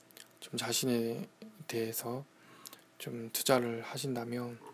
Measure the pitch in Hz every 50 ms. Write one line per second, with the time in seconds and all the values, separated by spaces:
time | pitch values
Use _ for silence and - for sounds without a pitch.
0 | - - - - - - - - - - - 117 - 120 113 - 135 131 120 117
1 | 113 113 117 - - - - - - - - - 151 - 120 117 113 110 113 -
2 | - 113 123 135 143 - - - - - - - - - - - - - - -
3 | - - 120 117 113 113 - - - - 135 123 123 117 117 117 117 - - 127
4 | 135 135 123 117 120 120 120 123 120 120 120 117 - -